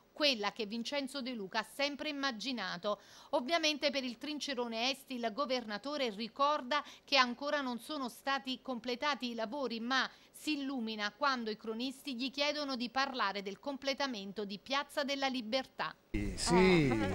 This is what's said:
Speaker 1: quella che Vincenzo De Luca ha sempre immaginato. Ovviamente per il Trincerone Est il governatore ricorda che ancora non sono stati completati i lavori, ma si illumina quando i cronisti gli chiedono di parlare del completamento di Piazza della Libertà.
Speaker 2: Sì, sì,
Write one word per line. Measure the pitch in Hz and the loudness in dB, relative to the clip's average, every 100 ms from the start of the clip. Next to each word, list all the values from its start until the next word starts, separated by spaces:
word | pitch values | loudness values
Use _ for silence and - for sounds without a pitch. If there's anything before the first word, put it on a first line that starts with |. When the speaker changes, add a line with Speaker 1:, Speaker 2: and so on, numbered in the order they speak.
| - | -12
Speaker 1:
quella | - 294 233 202 | 4 4 6 2
che | - 208 | -2 -4
Vincenzo | 233 226 285 262 285 | -4 -4 -4 -4 -4
De | 247 | -6
Luca | 240 190 226 | -6 -4 -2
ha | 208 | -2
sempre | - 285 285 302 | 0 0 0 -4
immaginato. | 285 277 220 240 240 185 175 208 208 - - - | -2 -2 -2 -4 -2 -4 -2 -2 -2 -6 -20 -2
Ovviamente | 302 247 339 311 294 294 | 0 2 2 2 2 0
per | 269 | 0
il | 254 220 | -2 -4
Trincerone | 294 302 - 240 240 226 247 | -6 -4 -4 -2 -2 0 -2
Est | 262 - | -2 -6
il | 247 226 | -4 -2
governatore | 208 269 254 220 208 277 294 247 | -2 0 -2 -2 -6 -4 -2 -2
ricorda | 196 226 - 285 302 247 294 - - | -2 -4 0 2 2 0 -2 -2 -12
che | - 269 | 2 4
ancora | 247 240 285 294 | 4 2 -2 0
non | 254 233 | 0 -4
sono | - 302 247 | -6 -4 -4
stati | - 269 269 254 254 | -4 -2 -2 -2 -6
completati | - 240 254 247 294 277 247 | -4 -6 -4 -2 0 0 -2
i | |
lavori, | 233 220 285 247 226 | -4 -4 -4 -4 -4
ma | 233 262 214 - - | 0 0 0 -4 -20
si | - 302 294 | -6 -2 -2
illumina | 277 269 220 214 208 - | -2 -2 -4 -2 -4 0
quando | 285 254 220 | 2 2 0
i | 202 | -4
cronisti | 220 226 262 262 294 240 | -4 -4 -4 -6 -6 -4
gli | 269 | -2
chiedono | 285 294 294 277 254 | 0 0 0 -2 -2
di | 240 | -2
parlare | 269 269 247 196 202 | 0 0 2 0 0
del | 196 196 | -4 -6
completamento | 285 269 277 277 269 214 196 202 | -6 -4 -2 0 -2 -2 -6 -6
di | 202 202 | -6 -6
Piazza | - 269 285 311 | -2 -2 -2 -2
della | 269 277 269 | -2 0 0
Libertà. | 254 214 262 254 - 160 - _ | 0 -2 -2 -2 -4 -6 -6 _
Speaker 2:
Sì, | 104 101 90 | -4 -2 -2
sì, | - 180 185 175 139 113 107 | 4 8 8 8 6 4 2